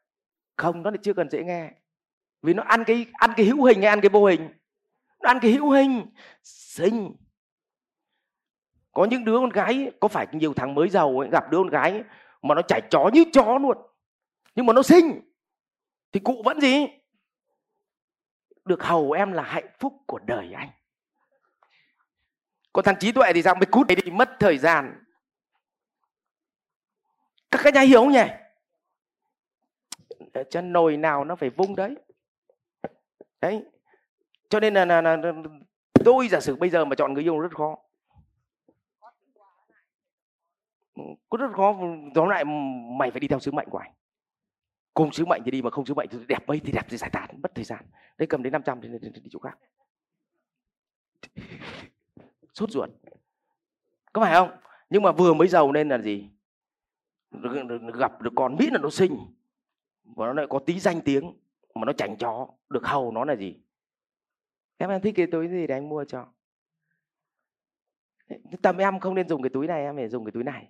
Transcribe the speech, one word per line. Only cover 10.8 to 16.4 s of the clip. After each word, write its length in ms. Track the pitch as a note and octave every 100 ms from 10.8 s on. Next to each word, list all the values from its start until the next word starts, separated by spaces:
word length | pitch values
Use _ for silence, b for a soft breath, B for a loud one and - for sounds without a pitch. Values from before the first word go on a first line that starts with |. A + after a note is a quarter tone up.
| F3
giàu 320 | F#3+ D3+ B2+
ấy, 80 | C#3
gặp 200 | D#3+ -
đứa 80 | D#3+
con 120 | F#3+
gái 200 | D3 D3+
ấy, 140 | G#3 A3+ b b b
mà 120 | C3
nó 80 | D3
chảy 180 | F3 - -
chó 200 | D#3 D#3+
như 120 | C4+ E4
chó 260 | C4+ A3 B3+
luôn. 200 | C#4 - - _ _ _ _ _ _
Nhưng 120 | - B3
mà 60 |
nó 100 | A#3
xinh. 380 | C4+ F4 E4 E3 - _ _ _ _ _ _ _ _
Thì 80 | G3
cụ 220 | G#3 B3+